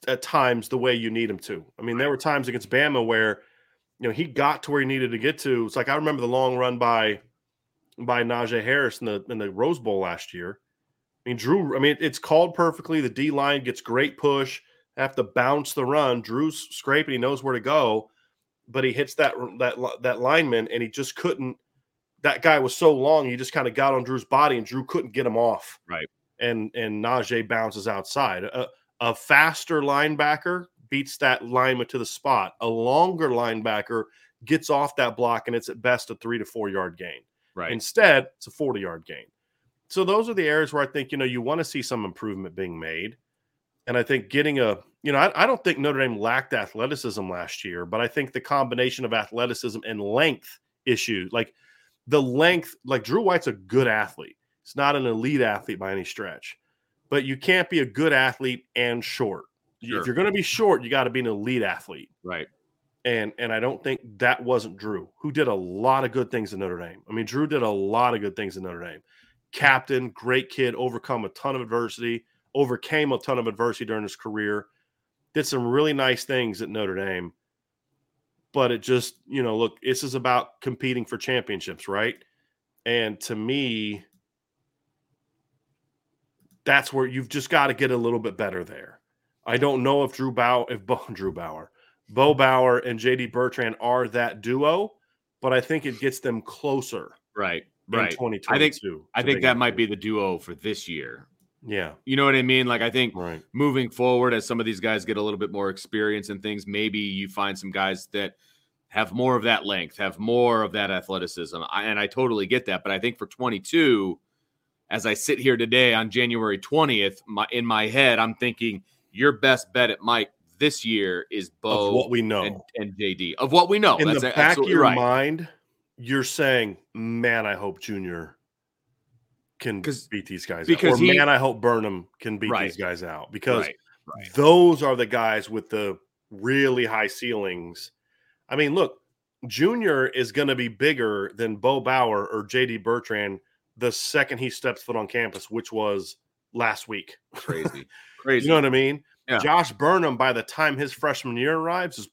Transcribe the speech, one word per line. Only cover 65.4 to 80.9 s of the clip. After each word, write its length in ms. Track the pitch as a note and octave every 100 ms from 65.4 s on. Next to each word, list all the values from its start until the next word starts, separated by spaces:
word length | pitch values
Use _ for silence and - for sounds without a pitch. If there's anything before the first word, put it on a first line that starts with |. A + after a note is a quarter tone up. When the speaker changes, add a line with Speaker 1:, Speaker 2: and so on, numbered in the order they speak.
| C3
Speaker 1:
a 80 |
lot 500 | G2 F2+ F#2+ B2 C3+
of 60 | B2+
good 180 | C3 A#2+
things 200 | A#2+ G2+
in 40 | G2
Notre 220 | F#2+ F2
Dame. 220 | F2 F#2 -
I 40 |
mean, 120 | A2
Drew 220 | G#2+ B2+ D3+
did 160 | C#3+
a 80 | A2+
lot 440 | G2+ G2 A2 B2
of 60 | A2+
good 140 | G2+
things 220 | F2+ G2+ F#2
in 80 |
Notre 180 | F#2 F2
Dame. 200 | F2 D#2+ _ _ _ _ _
Captain, 580 | - D3 C3 - C3 B2+
great 380 | - A#2+ B2+ B2+
kid, 240 | - B2
overcome 500 | - B2+ A#2 - A#2+
a 40 | G2+
ton 240 | - C#3
of 80 | C3+
adversity, 640 | A#2 A#2 A#2 A2+ A#2 A#2 _ _ _
overcame 580 | C#3 C3+ B2 - D#3 D3
a 60 | B2
ton 200 | - B2
of 80 | A2+
adversity 380 | G2+ A#2 G#2+
during 180 | A2 A2
his 140 | G#2 -
career, 500 | A2+ G#2+ G#2 G#2 - _ _ _ _ _ _
did 120 | D#3 C3+
some 200 | C3+ A#2+
really 260 | C3 D#3
nice 320 | C#3 C3 B2
things 360 | - B2+ A#2+ F#2+
at 60 | A2
Notre 280 | G#2+ G2 F#2
Dame. 360 | G2 F2+ F2 _ _ _ _ _ _ _ _ _ _ _ _
But 200 | C#3 B2+
it 60 | A#2
just, 380 | A2+ B2+ A#2+ - -
you 160 | C3+
know, 140 | A#2+ A2
look, 240 | A2+ -
this 200 | B2+ B2+
is 120 | C#3
about 460 | C3 B2 B2 - _
competing 440 | C3+ A#2 C3+